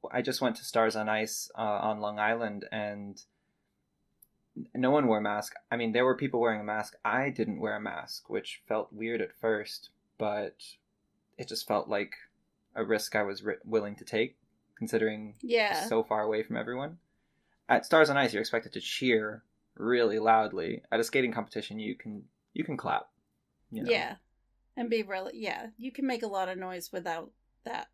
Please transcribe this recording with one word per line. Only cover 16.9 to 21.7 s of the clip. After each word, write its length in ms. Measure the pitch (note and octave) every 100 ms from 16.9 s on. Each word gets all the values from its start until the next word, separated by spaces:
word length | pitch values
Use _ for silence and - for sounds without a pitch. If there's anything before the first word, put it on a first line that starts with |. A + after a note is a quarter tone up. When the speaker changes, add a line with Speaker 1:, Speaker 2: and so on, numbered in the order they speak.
| E3+ _ _ _ _ _ _ -
Speaker 1:
At 180 | A#2+ -
Stars 240 | D#3+ D3+
on 80 | C#3
Ice, 160 | C3
you're 80 | G#2
expected 320 | A2 A#2 -
to 80 | -
cheer 640 | - - C3 A2+ G#2+ A2 _ _ _ -
really 440 | A2 B2 A#2 A2
loudly. 640 | A2 A2+ G#2+ F#2+ E2 - _
At 80 | A2
a 40 |
skating 280 | A#2 C3+ B2
competition, 480 | A#2 G#2+ A2 G#2